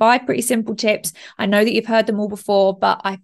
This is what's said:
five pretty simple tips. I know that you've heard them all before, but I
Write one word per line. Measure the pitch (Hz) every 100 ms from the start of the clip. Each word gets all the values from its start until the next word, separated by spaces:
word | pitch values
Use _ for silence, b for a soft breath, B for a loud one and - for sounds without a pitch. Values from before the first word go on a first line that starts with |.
five | 220 247 254
pretty | -
simple | 233 233 220
tips. | 220 220 208 - - B B
I | 196
know | 208
that | 220
you've | 220 226
heard | 226 220
them | 208
all | 208
before, | 202 - 202 196 190
but | 196 190
I | 196 190